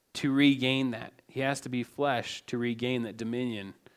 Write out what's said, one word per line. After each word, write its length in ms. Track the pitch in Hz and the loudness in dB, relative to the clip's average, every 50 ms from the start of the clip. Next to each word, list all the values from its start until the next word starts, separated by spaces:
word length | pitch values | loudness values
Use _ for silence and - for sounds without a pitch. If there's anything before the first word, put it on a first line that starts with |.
| _ _ - | _ _ -8
to 180 | - - 143 | -4 -2 2
regain 600 | 135 139 143 143 139 127 127 131 131 135 135 127 | 4 6 8 6 6 6 2 2 2 2 0 0
that. 200 | 117 113 123 117 - - _ | -2 -6 -8 -12 -16 -20 _
He 140 | - - 127 | -10 -6 -2
has 180 | 135 135 139 135 | -2 -2 -2 -2
to 80 | - 127 | -4 -4
be 140 | 123 123 117 | -4 -4 -4
flesh 580 | - - - 143 143 131 117 - - - - - | -4 -4 -2 0 0 0 0 -2 -4 -8 -12 -8
to 100 | - - | -6 -4
regain 460 | 120 120 120 117 113 120 123 127 123 117 | -2 0 -2 -2 0 0 0 0 0 -2
that 140 | 107 98 | -4 -6
dominion 560 | 113 113 113 117 123 127 123 113 104 98 98 92 - _ - - | -6 -6 -4 -2 -2 -2 -4 -4 -6 -8 -12 -14 -18 _ -20 -20